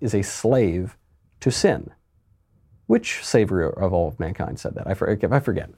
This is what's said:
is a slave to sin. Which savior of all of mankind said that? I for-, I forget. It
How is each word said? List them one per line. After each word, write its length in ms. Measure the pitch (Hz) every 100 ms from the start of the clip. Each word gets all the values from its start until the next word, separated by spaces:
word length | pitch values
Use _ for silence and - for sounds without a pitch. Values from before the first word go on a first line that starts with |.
is 140 | 120
a 80 | 104
slave 720 | 92 - 110 131 104 87 92 - _ _ _ -
to 100 | 131
sin. 400 | 127 196 - - _ _ _ _ _ _ _ _ _ -
Which 380 | 117 - -
savior 440 | - 120 101 92 80
of 240 | - 95
all 160 | 90 82
of 120 | -
mankind 400 | 80 - - -
said 140 | -
that? 120 | - -
I 80 |
for-, 160 | 98 -
I 300 | 101 92 135
forget. 280 | 143 92
It 80 | -